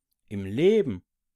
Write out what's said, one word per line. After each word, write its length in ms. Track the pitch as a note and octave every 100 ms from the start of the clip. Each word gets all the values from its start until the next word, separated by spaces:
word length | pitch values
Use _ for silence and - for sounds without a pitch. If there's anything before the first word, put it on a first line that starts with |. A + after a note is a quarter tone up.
| _ _ _
Im 180 | G2+ F#2+
Leben, 580 | A2 F3+ A3 D#3 F#2 - _ _